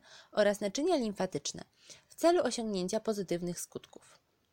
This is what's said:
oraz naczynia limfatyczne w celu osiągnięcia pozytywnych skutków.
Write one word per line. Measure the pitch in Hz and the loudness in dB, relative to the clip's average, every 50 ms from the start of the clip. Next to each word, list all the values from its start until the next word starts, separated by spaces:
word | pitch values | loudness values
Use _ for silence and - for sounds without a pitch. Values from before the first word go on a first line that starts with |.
| - - - - - _ - | -6 -12 -20 -20 -20 _ 0
oraz | - 208 202 208 202 | 4 4 4 4 2
naczynia | 214 202 196 - 294 370 359 | -2 -4 -2 0 0 2 2
limfatyczne | 294 240 214 196 - 185 185 - 143 - - - 165 - - _ _ _ - - - _ _ | 2 2 0 -2 -2 -2 -2 -2 -4 -6 -6 -8 -8 -12 -18 _ _ _ -20 -20 -20 _ _
w | - | -4
celu | - - 330 349 359 - | 2 4 4 6 6 4
osiągnięcia | 254 226 - 226 220 208 185 180 185 - 220 | 2 0 -2 -4 -2 -2 -2 -2 0 -2 -2
pozytywnych | 220 226 214 202 196 165 175 170 175 175 175 - | -2 -2 -2 -2 -2 -2 -2 -2 -2 -4 -6 -6
skutków. | - - - - - - - - - - - _ _ _ _ _ _ _ | -8 -10 -12 -14 -14 -14 -18 -20 -20 -20 -20 _ _ _ _ _ _ _